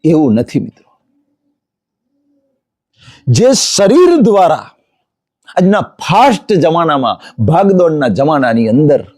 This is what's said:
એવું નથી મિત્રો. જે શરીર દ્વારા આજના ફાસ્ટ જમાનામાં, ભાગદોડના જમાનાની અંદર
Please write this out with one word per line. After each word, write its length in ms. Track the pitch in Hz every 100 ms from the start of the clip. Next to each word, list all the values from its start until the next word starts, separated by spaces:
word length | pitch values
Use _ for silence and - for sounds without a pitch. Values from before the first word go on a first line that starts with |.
એવું 300 | 160 160 143
નથી 260 | 110 120 139
મિત્રો. 400 | 110 _ _ _ _ _ _ _ _ _ _ _ _ _ 247 277 285 285 277 _ _ _ _ _ - - -
જે 260 | 123 247
શરીર 680 | 262 - - 202 285 359 339
દ્વારા 480 | 233 202 175 151 - _ _ _ _ _ _ _ - -
આજના 260 | 185 202
ફાસ્ટ 720 | - _ - 190 277 214 -
જમાનામાં, 920 | 196 160 165 165 143 123 95 - - 107
ભાગદોડના 600 | 165 196 185 175 156 131
જમાનાની 600 | 101 143 147 127 117 110
અંદર 380 | 123 151 131 -